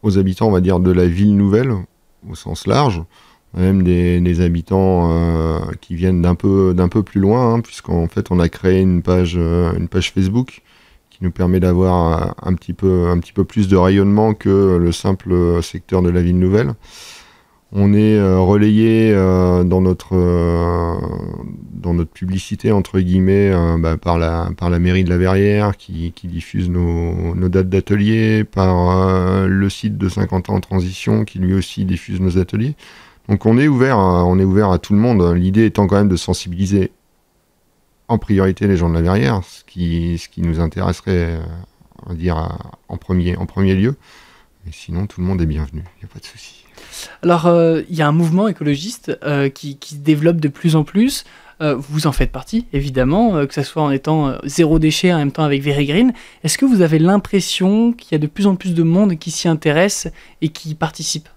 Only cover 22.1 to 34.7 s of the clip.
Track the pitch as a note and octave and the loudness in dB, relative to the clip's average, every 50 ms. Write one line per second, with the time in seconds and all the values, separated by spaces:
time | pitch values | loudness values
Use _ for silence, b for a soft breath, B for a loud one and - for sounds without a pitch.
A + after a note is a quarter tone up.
22.1 | _ - F#2 F2+ F#2 F#2+ - - - - - B2 A2 G2+ F2+ - - F#2+ F#2 F2+ | _ -10 -8 -6 -6 -6 -6 -8 -10 -6 -2 0 0 0 0 0 -2 -2 0 2
23.1 | F2+ F#2+ F#2 F#2+ G2 G2+ G2+ G2 F#2+ F2+ E2+ E2+ E2 E2 E2 E2 E2 D#2 - F2 | 2 2 2 4 2 2 2 2 2 2 2 2 0 0 0 0 -2 0 0 0
24.1 | E2+ E2+ E2+ D#2+ E2 E2 E2+ F2+ F2 - F2 F2 F2 F2 F2 F2+ F2+ F#2 F#2 E2+ | 0 2 0 0 -2 -2 -4 -4 -6 -4 -2 -2 0 2 2 2 2 2 2 2
25.1 | F2 F2 F2+ F#2 F#2+ G2 G2 G#2 G#2 G#2 G#2 G#2 G2 - - - F2+ E2+ E2 F2 | 2 0 2 2 2 2 2 2 2 2 0 -2 -2 -4 -10 -14 -10 -8 -8 -8
26.1 | E2+ - - F2+ E2+ E2+ D#2+ - - G2+ F#2 F2+ F2 F2+ F2 E2+ E2+ E2 E2+ E2+ | -10 -10 -12 -10 -10 -10 -10 -6 -4 -4 -2 0 0 0 0 0 0 -2 -2 -2
27.1 | E2+ F2 F2 E2+ E2+ F2+ F2+ F#2 F2 F#2+ F#2+ F#2 F#2 F#2+ F#2 - G#2 G#2 G2+ G#2 | -4 -4 -4 -4 -2 -2 -2 0 2 0 0 2 0 -2 0 0 0 0 2 2
28.1 | A2 A2+ A2 A2 A2 A2 G#2+ - - F#2+ F#2+ F#2 F#2 F2+ F2 F2+ F2+ F#2+ F#2 F#2 | 2 2 2 2 2 0 0 -2 -2 0 2 2 2 2 2 2 2 2 2 2
29.1 | F#2+ F#2 F#2 F#2 F#2 G2 F#2+ F#2+ F#2+ F#2+ G2 G2 - - - A2 G#2 G2+ G2 F#2+ | 2 2 0 0 0 0 0 0 0 0 0 0 -2 -4 -6 -6 -4 -2 -4 -4
30.1 | F2 G#2 G2+ F2+ - F#2 F2+ - G2+ G2 F2+ - G2 F#2+ F2+ F#2 F#2 - - - | -2 -2 -4 -2 -2 -4 -2 -2 -2 -4 -2 -2 -2 -2 -2 -2 -6 -8 -4 -2
31.1 | A2 A2 G#2+ - - F#2+ F#2 F2+ F#2+ G2 F2+ - - - G2+ F#2 F#2+ F2 - - | -2 -2 -2 -4 -4 -4 -2 0 0 0 -2 -4 -6 -6 -4 -2 -2 -4 -6 -8
32.1 | - F2+ F#2+ F#2 E2+ F#2+ F#2 - - G#2+ A2 C3+ D3 B B B B B B B | -6 -2 -2 0 0 0 -2 -2 -2 -4 -2 -4 -6 B B B B B B B
33.1 | B B B - G#2 G2 - A2 A2+ A#2+ C#3 D3+ C#3+ B2 B2+ C3+ C3 G#2+ G2 F#2 | B B B -2 -2 0 2 2 4 4 4 4 4 2 2 2 4 2 4 4
34.1 | F2+ F2 F2+ F2+ F#2 F#2+ F#2+ F#2+ F#2 G2+ G#2 G2 | 4 2 2 2 2 2 2 2 2 2 2 2